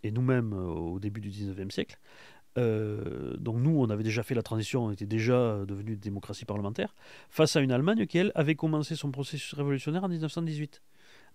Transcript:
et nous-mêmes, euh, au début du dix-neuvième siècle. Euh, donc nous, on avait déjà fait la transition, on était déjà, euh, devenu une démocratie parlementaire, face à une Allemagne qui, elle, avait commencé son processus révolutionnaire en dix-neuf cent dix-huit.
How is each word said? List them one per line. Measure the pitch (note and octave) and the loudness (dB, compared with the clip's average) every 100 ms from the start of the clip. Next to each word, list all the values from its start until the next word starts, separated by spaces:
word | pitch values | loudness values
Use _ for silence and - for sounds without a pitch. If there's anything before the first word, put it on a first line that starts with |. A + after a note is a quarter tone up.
et | G#2+ | -4
nous-mêmes, | A#2 B2+ B2+ A2+ | 0 2 4 2
euh, | G2 F2+ | -2 -2
au | E2 E2+ F#2+ | -2 -2 -4
début | G#2 G#2+ | -4 -6
du | G2+ | -8
dix-neuvième | G2+ G2+ F#2+ G2 | -6 -8 -6 -6
siècle. | - - - - - - - - - | -4 -6 -8 -20 -20 -20 -20 -8 0
Euh, | A#2 A2 G#2+ G#2 - B1+ C2 - | 2 2 -2 -4 -4 -6 -6 -4
donc | A#2 A#2 | -4 2
nous, | C#3 D#3 | 4 4
on | A#2 | 4
avait | G#2 | 2
déjà | A2 A2 | 0 0
fait | A2 | 0
la | A#2+ | -2
transition, | - A2 G#2 C3 A2 | 0 -2 0 0 0
on | |
était | G2+ G2+ | -2 -2
déjà, | A2 A2+ B2 | 0 4 4
euh, | A#2+ G#2 G2 | 4 0 -4
devenu | G2 G#2+ | -6 -6
une | G#2 | -6
démocratie | G2+ G2 - G2+ A2 | -4 -6 -6 -10 -6
parlementaire, | G#2 G2+ A2+ G#3+ - - - - | -4 -4 -2 -4 -6 -20 -20 -10
face | - D#3 D#3+ | 4 4 6
à | |
une | C3+ | 4
Allemagne | B2 D#3+ A3+ G3 | 4 4 4 2
qui, | E3+ | 4
elle, | G#3 | 2
avait | - D3 D#3 | 2 2 2
commencé | D#3+ D3+ D3 D#3+ | 2 0 0 -2
son | C#3+ | -4
processus | C3 C3+ C#3+ - | -4 -6 -6 -8
révolutionnaire | C#3+ C#3+ C3+ D3+ E3+ | -2 0 0 0 -2
en | F#3+ | 0
dix-neuf | E3+ D#3 | -2 -2
cent | E3 | -2
dix-huit. | E3 D3+ D3 - - - - - - | -2 -2 -6 -8 -20 -20 -20 -20 -10